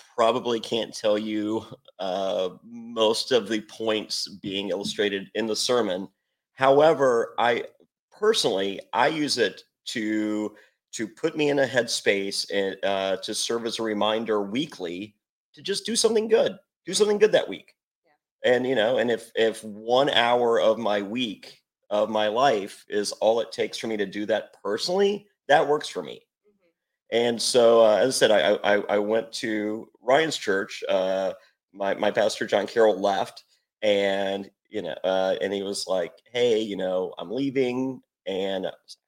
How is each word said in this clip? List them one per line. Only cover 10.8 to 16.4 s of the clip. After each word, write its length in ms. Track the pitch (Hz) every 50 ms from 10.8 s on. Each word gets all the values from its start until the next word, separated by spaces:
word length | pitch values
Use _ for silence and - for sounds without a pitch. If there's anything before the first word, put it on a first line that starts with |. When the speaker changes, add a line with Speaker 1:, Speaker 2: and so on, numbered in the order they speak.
| _ _ -
Speaker 1:
to 140 | - 110
put 280 | 104 - - - 160 160
me 120 | 160 151 143
in 100 | 143 139
a 60 | 139
headspace 840 | 120 - 127 117 - - - - 117 101 98 98 98 98 - - - -
and, 240 | 101 98 95 95 - -
uh, 340 | 98 98 95 95 95 95
to 160 | 92 - - 107
serve 320 | - - - 117 117 113
as 140 | 117 104 -
a 40 | 113
reminder 580 | 110 107 104 104 107 107 110 117 110 110 104
weekly 720 | 101 98 101 131 160 - - - 92 85 87 90 104 110 - _ _ _ _ _ _ _ _
to 80 | 156
just 240 | 143 185 196 196 -
do 100 | - 226
something 320 | 220 - 220 233 220 214 226
good, 280 | 220 233